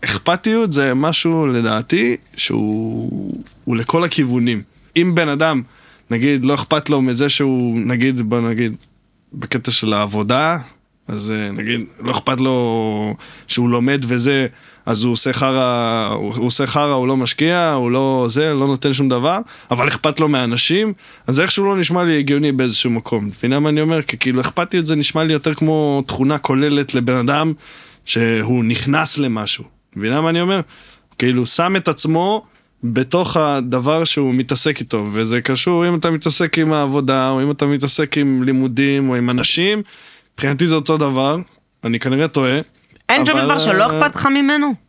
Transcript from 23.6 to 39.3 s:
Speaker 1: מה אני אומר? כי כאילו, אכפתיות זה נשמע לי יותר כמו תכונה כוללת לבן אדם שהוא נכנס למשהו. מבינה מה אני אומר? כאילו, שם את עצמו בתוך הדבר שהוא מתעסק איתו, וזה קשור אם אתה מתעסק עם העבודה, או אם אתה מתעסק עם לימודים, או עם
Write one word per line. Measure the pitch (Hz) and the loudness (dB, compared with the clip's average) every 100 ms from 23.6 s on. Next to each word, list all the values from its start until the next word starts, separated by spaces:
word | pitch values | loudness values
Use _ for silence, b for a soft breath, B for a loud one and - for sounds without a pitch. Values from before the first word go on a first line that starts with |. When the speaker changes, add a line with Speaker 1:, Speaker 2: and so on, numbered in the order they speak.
Speaker 1:
מה | 151 | 2
אני | 151 | 2
אומר? | 151 160 | 0 0
כי | 147 120 | -2 -4
כאילו, | 131 127 | -2 0
אכפתיות | 123 - 175 185 160 | -2 -2 -2 0 0
זה | 156 | 0
נשמע | 143 160 | 0 0
לי | 156 | 0
יותר | 151 160 | 0 -2
כמו | 151 156 156 151 139 135 | 0 0 2 2 0 -2
תכונה | - 135 147 | 0 0 0
כוללת | - 135 147 143 139 131 | 0 0 2 0 0 0
לבן | 120 127 | 0 0
אדם | 123 143 160 156 B B B B - | 2 2 0 -4 B B B B -4
שהוא | - 117 113 107 123 | 0 2 0 0 0
נכנס | 113 117 135 147 156 - | 0 0 0 0 2 0
למשהו. | 139 110 104 - - _ _ - | -2 -2 -4 -6 -8 _ _ -6
מבינה | 107 135 | -4 -2
מה | 160 | 0
אני | 165 | 0
אומר? | 175 190 165 b b b b _ | 0 -2 -4 b b b b _
כאילו, | 123 123 120 | 0 2 2
שם | - 170 190 | 2 2 0
את | 175 | 0
עצמו | 151 - 160 180 214 - b b _ | 0 0 2 0 -2 -6 b b _
בתוך | 120 113 131 170 180 170 | -4 -2 0 0 0 0
הדבר | 156 139 123 127 123 160 | 0 0 -2 -2 0 0
שהוא | 160 - 139 | 2 0 0
מתעסק | 127 131 131 151 143 | 0 0 0 0 -2
איתו, | 117 113 104 | -4 -4 -2
וזה | 104 113 120 | -2 0 -2
קשור | 123 131 - 175 175 | 0 -2 0 0 0
אם | 175 | 0
אתה | 170 | 0
מתעסק | 160 165 147 170 165 | 0 0 0 0 0
עם | 156 | 2
העבודה, | 151 143 139 135 135 131 | 2 0 0 2 2 2
או | 131 | 0
אם | 139 | 0
אתה | 143 143 | 0 0
מתעסק | 143 135 - 147 - | 0 0 0 0 0
עם | 143 131 | 0 0
לימודים, | 127 131 131 120 139 139 135 | 2 0 0 0 0 2 0
או | 127 | 0
עם | 120 | 0